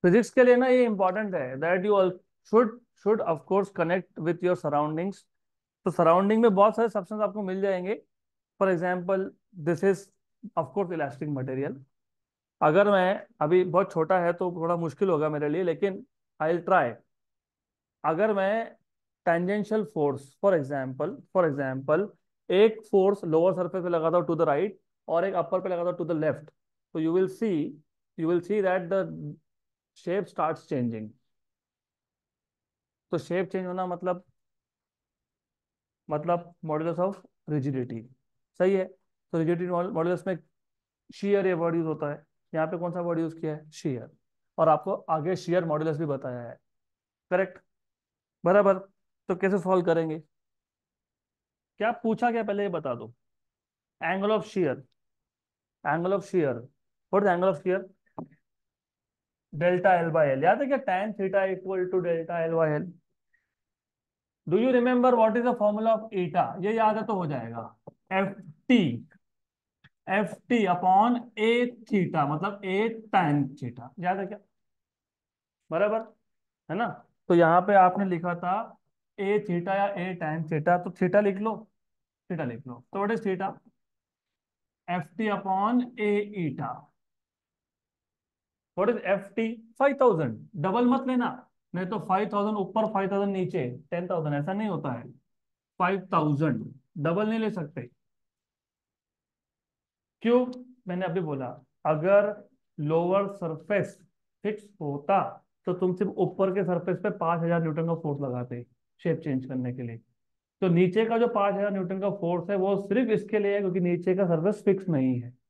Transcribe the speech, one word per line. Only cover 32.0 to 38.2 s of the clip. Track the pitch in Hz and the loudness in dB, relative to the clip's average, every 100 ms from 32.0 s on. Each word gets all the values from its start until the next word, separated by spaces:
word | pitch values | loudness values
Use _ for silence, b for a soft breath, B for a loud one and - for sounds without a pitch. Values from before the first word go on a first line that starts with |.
| _ _ _ _ _ _ _ _ _ _ _ | _ _ _ _ _ _ _ _ _ _ _
तो | 170 | -6
shape | - 175 185 | -2 -4 -2
change | 190 185 | -6 -6
होना | 185 185 | -6 -6
मतलब, | 175 180 180 _ _ _ _ _ _ _ _ _ _ _ _ _ _ _ _ _ _ - | -4 -4 -4 _ _ _ _ _ _ _ _ _ _ _ _ _ _ _ _ _ _ -8
मतलब | 151 165 175 175 _ 156 | -6 -2 -2 -4 _ -6
modulus | 156 165 165 | -4 -4 -2
of | 185 196 _ _ - | -4 -4 _ _ -6
rigidity, | 151 135 131 123 113 113 _ | -4 -2 -4 -6 -10 -14 _